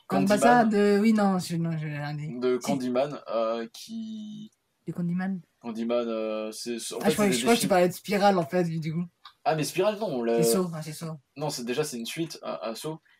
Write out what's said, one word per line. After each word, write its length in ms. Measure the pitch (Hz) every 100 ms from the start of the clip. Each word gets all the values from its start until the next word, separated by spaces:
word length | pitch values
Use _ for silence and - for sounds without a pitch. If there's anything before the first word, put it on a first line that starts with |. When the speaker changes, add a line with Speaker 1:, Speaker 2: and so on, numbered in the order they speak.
| -
Speaker 1:
Comme 200 | 190 196
Speaker 2:
Candyman. 120 | 202
Speaker 1:
ça, 240 | 240 247 226
de... 340 | 202 202 202
Oui, 120 | 220
non, 260 | 214 196 185
je, 160 | 170 170
non, 160 | 165 160
je 100 | 151
l'ai 100 | 147
rien 160 | 147
dit. 140 | 151 151 123
Speaker 2:
De 220 | 127 123
Speaker 1:
Si. 60 | -
Speaker 2:
Candyman, 520 | 139 127 123 147 135 -
euh, 360 | 110 113 117 117
qui 800 | - - 113 110 107 107 - 214 _ _ _ -
Speaker 1:
De 60 |
Candyman ? 480 | 165 175 180 190 185 - _
Speaker 2:
Candyman, 460 | 117 110 117 120 117
euh, 420 | 113 110 110 110
c'est, 260 | 110 120 117
c'est, 160 | -
en 60 | -
Speaker 1:
Ah, 40 | 226
Speaker 2:
fait, 60 |
Speaker 1:
je 40 | 214
crois, 100 | 202
Speaker 2:
c'est 40 |
Speaker 1:
je 60 | -
Speaker 2:
des 40 |
Speaker 1:
crois 100 | 226
que 40 | 233
tu 40 |
Speaker 2:
films. 80 | 185
Speaker 1:
parlais 180 | 185 180
de 60 |
Spiral, 440 | - - 202 202 185
en 80 | 160
fait, 180 | 180 170
du 280 | 160 156
coup. 120 | 160 175 _ - _ 147
Speaker 2:
Ah, 100 | 156
mais 80 |
Spiral, 340 | 143 165 208 202
non, 80 | 214
on 160 | 127
l'a 200 | 117 117
Speaker 1:
C'est 80 | 226
Saw, 160 | 196 180
ah, 80 | 160
c'est 80 | 156
Saw. 220 | 151 165 156 _ 139
Speaker 2:
Non, 120 | 147
c'est, 140 | -
déjà, 200 | 120 123 147
c'est 120 | 120
une 80 | 117
suite 320 | 160 160 -
à, 240 | 120 - 110
à 80 | 113
Saw. 240 | 156 160 _ _